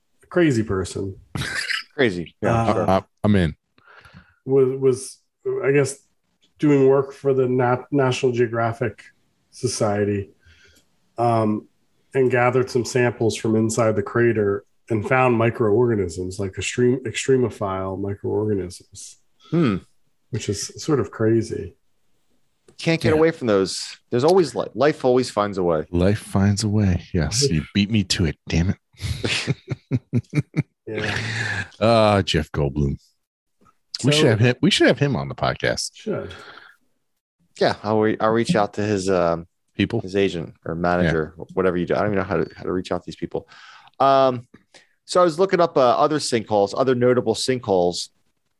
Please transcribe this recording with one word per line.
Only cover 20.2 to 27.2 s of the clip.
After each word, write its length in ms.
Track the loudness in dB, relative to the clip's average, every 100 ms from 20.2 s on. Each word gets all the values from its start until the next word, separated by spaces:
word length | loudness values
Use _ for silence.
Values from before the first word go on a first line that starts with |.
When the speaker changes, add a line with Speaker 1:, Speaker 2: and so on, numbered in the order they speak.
| _
Speaker 1:
which 200 | -8 -6
is 180 | -6 -8 -10
sort 180 | -2 -2
of 120 | -2
crazy. 640 | -2 2 2 0 -6 -10 -16 _ _ _ _ _ _ _ _ _ -6
Speaker 2:
Can't 220 | -2 0
get 100 | 2
Speaker 3:
Yeah. 60 | 4
Speaker 2:
away 120 | 2
from 160 | 2 2
those. 500 | 2 2 -4 -12 -16 _
There's 140 | 0
always 320 | 4 4 2 -2
li-, 120 | -6
life 320 | 0 0 2 2
always 240 | 2 2
finds 280 | -2 -2 0
a 60 |
way. 220 | 0 0 -2
Speaker 3:
Life 280 | 0 2 0
finds 440 | -2 0 2 2
a 60 | 0
way. 360 | 0 2 0 -2
Yes, 340 | -4